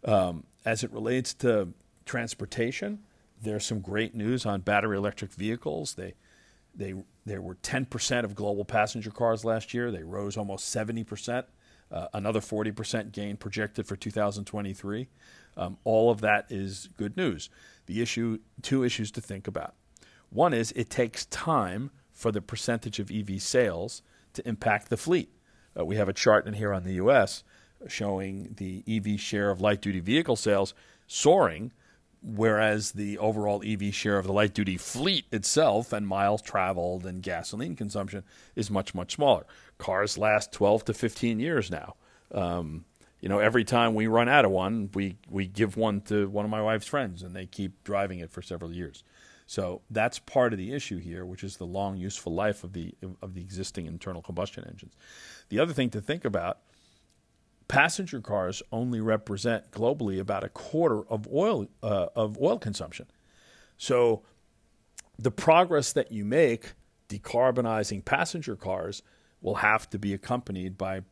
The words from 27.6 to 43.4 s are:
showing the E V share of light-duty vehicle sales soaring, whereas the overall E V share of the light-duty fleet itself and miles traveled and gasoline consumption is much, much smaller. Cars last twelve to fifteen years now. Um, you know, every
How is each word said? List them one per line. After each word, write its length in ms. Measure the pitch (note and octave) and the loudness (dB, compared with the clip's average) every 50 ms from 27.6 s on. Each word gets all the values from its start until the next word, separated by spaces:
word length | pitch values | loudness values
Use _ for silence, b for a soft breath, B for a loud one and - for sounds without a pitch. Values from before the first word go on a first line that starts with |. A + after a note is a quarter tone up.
| b b b b C4 - | b b b b -14 -12
showing 680 | - - A2 G2+ G2 F#2+ G2 F#2+ F#2+ G2 G2 - A2 | -8 -4 -2 -2 -2 -2 -4 -6 -6 -8 -10 -10 -10
the 280 | - G2 F#2 F#2 F#2+ - | -8 -8 -8 -8 -8 -4
E 140 | - A2+ A2 | -2 -2 0
V 160 | G2 G#2 G#2 | 0 0 -2
share 340 | G2+ - - - G#2 G2+ G2+ | -2 -2 -2 0 2 2 2
of 100 | G2 F2+ | 2 4
light-duty 400 | F#2 G#2 G#2 G2 - G2+ F#2+ F#2 | 4 4 4 4 0 -2 -2 -2
vehicle 360 | E2+ F#2+ A#2+ D#3 E3+ - A#2+ | 0 2 2 2 2 2 0
sales 360 | - - G#2+ G2+ G2 G2 - b b b b b b b | 0 4 4 4 4 4 0 b b b b b b b
soaring, 680 | b - - - D3 E3+ G3 D#3 F#2+ D#2 D#2 G#2+ C3 b b b b b b b _ _ _ | b -6 4 6 8 8 8 6 4 2 -2 -10 -12 b b b b b b b _ _ _
whereas 680 | - - A2 G2+ A2 A2 G#2+ G#2 A2 G#2+ G#2+ G#2+ G#2 - | -12 -10 -2 2 4 4 6 6 4 4 4 2 0 -4
the 260 | - G2+ G#2 G2+ G#2 F#2 | -4 -4 -4 -4 -4 0
overall 440 | G#2 A2 A2 G#2+ G#2 G#2 G2+ G2+ F2 | 0 0 0 2 0 0 0 0 0
E 100 | G#2 A2 | -2 -2
V 160 | G2 G2+ G2+ | 0 -2 -2
share 260 | G2 - - G#2+ G2+ | -2 0 0 2 2
of 100 | G2 F#2 | 2 2
the 60 | F#2+ | 2
light-duty 460 | G2 G2+ G#2+ G2+ - - G#2 F#2+ F#2 F2 | 4 4 4 4 4 0 0 0 0 -2
fleet 480 | - - - B2 C#3+ F#3+ G3 D3+ - _ | -4 -6 -4 0 0 0 0 0 -2 _
itself 600 | - G#2+ F#2+ - - D3 D#3+ C#3 G2+ G#2+ A#2 - | -6 -2 -2 2 4 6 6 6 6 4 2 0
and 140 | - G#2+ G#2 | -4 -4 -2
miles 340 | G2 F#2+ G2 G2 G2+ G#2+ G#2+ | -2 0 2 2 2 2 0
traveled 640 | - - - G2+ F#2 F#2 G2 F2 E2+ F2+ F2+ F#2 F2 | -2 -2 0 0 0 2 0 0 -2 -2 -2 -4 -6
and 180 | F#2 F2+ F#2 | -8 -8 -6
gasoline 540 | F2+ F#2+ F2+ E2 E2+ - - G#2 C3 E3+ E3 | -6 -4 -4 -4 -6 -8 -8 -6 -6 -6 -6
consumption 460 | - A2 G2+ G2+ G#2+ G2 F#2+ G2 G2 F#2+ B B B B B B | -6 -8 -6 -4 -4 -4 -4 -6 -10 -12 B B B B B B
is 160 | - G#2+ G2+ | -6 -4 0
much, 240 | G#2 G2 F#2+ - - | 0 -2 -2 -2 -6
much 220 | F#2 F2+ - - | -8 -6 -6 -2
smaller. 280 | - D3 C#3 A#2 D#2+ C#2+ B B B B B B | 2 6 6 6 6 4 B B B B B B
Cars 400 | _ - - F#2+ F#2+ G2+ G#2 - | _ -4 0 2 2 2 2 0
last 360 | - G#2+ G#2+ G#2+ G#2+ - - | 2 4 4 4 4 2 0
twelve 320 | - - G2+ G2 G#2+ A2+ - | 0 4 6 6 6 4 4
to 80 | - G#2+ | -2 -4
fifteen 460 | - - A2 - - - A#2 A#2 G#2+ | 0 -2 -2 -2 0 0 0 0 0
years 300 | B2 D#3+ E3+ C3+ G2 F2 | 0 0 0 0 0 -2
now. 260 | F2+ D2+ D2+ F2 - b b b b b b b | -4 -8 -8 -12 -18 b b b b b b b
Um, 540 | - G2+ F#2 F2 E2+ F2 E2+ D2+ D#2 E2 E2+ _ _ b b b b b | -4 -2 -2 0 0 -2 -4 -6 -8 -10 -14 _ _ b b b b b
you 80 | - F2+ | -2 0
know, 100 | G2 | 2
every 260 | G2+ | 4